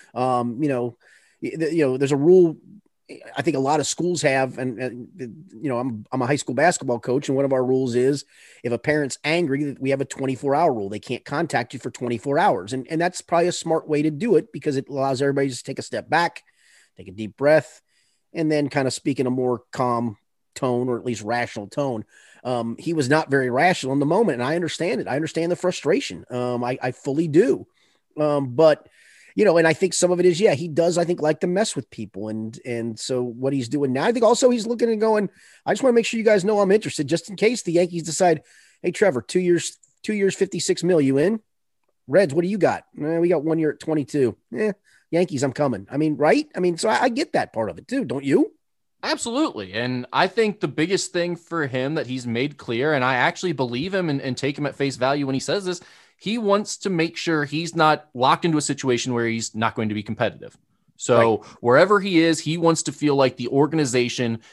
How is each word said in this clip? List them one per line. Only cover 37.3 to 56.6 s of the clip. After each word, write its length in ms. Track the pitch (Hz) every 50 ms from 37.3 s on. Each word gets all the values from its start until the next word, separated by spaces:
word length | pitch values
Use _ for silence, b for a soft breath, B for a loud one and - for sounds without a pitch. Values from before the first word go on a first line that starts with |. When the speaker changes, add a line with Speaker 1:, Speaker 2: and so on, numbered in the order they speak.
Speaker 1:
in 60 | 196
case 260 | 170 196 226 254 -
the 100 | - 180
Yankees 300 | 165 170 185 170 175 170
decide, 400 | 156 170 147 - 190 175 160 143 b b b b b b b b
'Hey, 80 | - 180
Trevor, 320 | 175 - 208 190 131 120
two 180 | - - - 185
years, 380 | 185 175 175 165 - - - _ _ _ _ _
two 100 | - -
years, 220 | 214 202 196 190 -
fifty-six 500 | - 196 180 - 175 - - 180 - 165
mil, 160 | 175 185 160
you 160 | 139 135 135
in? 240 | 139 151 190 226 220 - _ _ _ _ _ _ _ _ _ _ _ _
Reds, 280 | - 135 190 202 147 135
what 80 | 170
do 60 | 175 185
you 100 | 214 196
got?" 260 | 165 131 101 85 - _ - -
"Eh, 180 | 147 151 165 165
we 100 | 170 175
got 120 | 175 151
one 160 | 139 160 160 165
year 120 | 156 147
at 100 | - -
twenty-two." 560 | - 160 156 156 131 - - 147 131 113 - - _ - 233
"Eh, 180 | 240 214 214 196 - b b b b b _
Yankees, 320 | 160 170 185 - 156 123
I'm 120 | 143 135 120
coming." 320 | - 147 135 113 95 98 -
I 60 | 123
mean, 220 | 143 156 156 151 120
right? 280 | 143 156 214 294 294 - -
I 60 | -
mean, 160 | 180 180 170
so 140 | 165 - 214
I, 140 | 233 - -
I 40 | 262
get 240 | 226 262 339 -
that 220 | - - 117 - -
part 160 | - 113 98
of 80 | 82 82
it 100 | - -
too, 160 | 240 277 208
don't 220 | 123 131 139 139
you? 260 | 139 147 233 320 - - _ _ _ _ _ _ _ _ _
Speaker 2:
Absolutely. 680 | - 240 320 - - 240 233 277 320 247 - - 98 90
And 340 | 95 110 123 127 127 123 123 -
I 160 | - 135 175 190
think 320 | 185 233 220 208 202 -
the 80 | - 151
biggest 440 | 117 151 156 180 196 175 - -
thing 220 | - 180 170 175 175
for 300 | 170 _ - 165 165 147
him 280 | 131 127 127 131 139 160
that 120 | 156 123
he's 200 | 123 127 131 120
made 300 | 120 113 120 135 147 143
clear, 360 | - - - 117 113 135 156 151
and 100 | 135 127
I 100 | 131 135
actually 380 | 123 131 170 175 - - 180
believe 400 | 156 135 131 120 120 123 156 190
him 160 | 196 190 180 160
and, 120 | 143 139
and 160 | - 135 123
take 200 | - - 143 143
him 100 | - 147
at 100 | 139 -
face 180 | - 139 139 120
value 320 | 113 123 131 143 147 143
when 80 | 131 135
he 60 | 131
says 240 | - - 160 202 190
this, 160 | 180 175 - b b b b b b b _
he 200 | - 185 220 247
wants 380 | 220 202 202 208